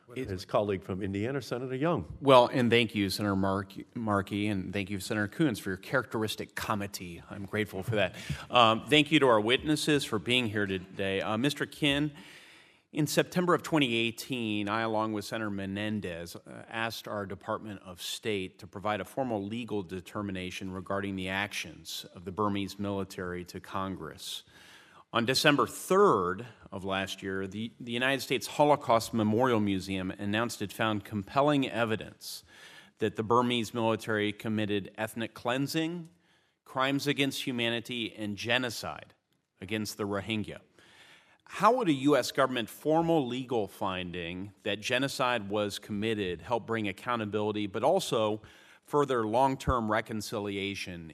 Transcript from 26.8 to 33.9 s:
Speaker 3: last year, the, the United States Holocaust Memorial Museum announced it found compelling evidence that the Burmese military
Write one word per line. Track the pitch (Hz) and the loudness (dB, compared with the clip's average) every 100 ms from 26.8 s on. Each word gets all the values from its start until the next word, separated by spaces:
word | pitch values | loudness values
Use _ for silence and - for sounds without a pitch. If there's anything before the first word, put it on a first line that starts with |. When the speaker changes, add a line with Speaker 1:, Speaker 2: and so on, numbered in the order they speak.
Speaker 3:
last | 95 95 95 - | -4 -2 -2 -6
year, | 95 95 95 | -6 -4 -6
the, | 101 117 - | -6 -10 -10
the | 120 | -6
United | 120 131 139 | 0 2 2
States | - 127 - | 0 -4 -2
Holocaust | - 147 143 - 113 - | 2 4 4 4 4 4
Memorial | 113 107 107 131 113 | 0 2 4 4 4
Museum | 104 95 95 95 92 - | 2 0 -2 -4 -4 -6
announced | 104 107 117 - | -2 0 0 -2
it | 104 | -6
found | - 113 104 | 0 0 0
compelling | - 107 95 139 147 143 127 | -4 -6 -2 2 4 4 0
evidence | 110 117 101 82 - - - - - - - - - | 0 0 -2 -6 -14 -16 -16 -18 -20 -20 -20 -20 -4
that | 107 110 | -4 -2
the | |
Burmese | 110 120 123 120 107 | 2 4 4 0 -2
military | 123 113 | 0 2